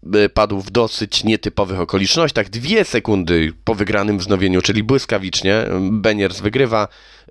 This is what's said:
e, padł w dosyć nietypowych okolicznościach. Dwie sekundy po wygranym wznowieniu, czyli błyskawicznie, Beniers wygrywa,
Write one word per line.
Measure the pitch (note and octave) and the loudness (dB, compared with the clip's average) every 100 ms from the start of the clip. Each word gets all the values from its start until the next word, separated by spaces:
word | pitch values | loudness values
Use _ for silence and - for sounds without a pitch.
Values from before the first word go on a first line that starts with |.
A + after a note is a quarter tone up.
| D#2+ | 0
e, | G#2 G2+ | 2 2
padł | - G#2 G2+ | 2 0 -2
w | G2 | -2
dosyć | G2+ A2+ - G#2 - | -2 -2 -2 -4 -2
nietypowych | G#2+ A2 G#2 - G2 F#2+ | 0 0 -2 -2 -2 -2
okolicznościach. | E2+ G2 F#2+ - D#3+ A#2 F#2 | -2 0 0 0 0 0 -4
Dwie | A2+ C3 A3 F#3 | -6 0 0 2
sekundy | A#2 A2 G2+ E2 E2+ D#2 - | -2 0 0 2 2 2 -2
po | - G#2+ | -4 -2
wygranym | G2+ G#2 G#2 G2+ | 0 0 0 -2
wznowieniu, | F#2 G2 F#2+ F#2 | 0 0 2 2
czyli | F2+ G#2 | 2 0
błyskawicznie, | G#2+ G2+ - G#2 F#2+ - F#2+ G#2+ - F#2+ F#2+ | 2 0 0 -4 -2 -2 0 0 0 -2 0
Beniers | A2 G#2 G#2 G2 - | 0 0 2 0 0
wygrywa, | G#2 B2 C3 A2 G2+ - - - - | -4 0 2 2 -2 -6 -20 -20 -6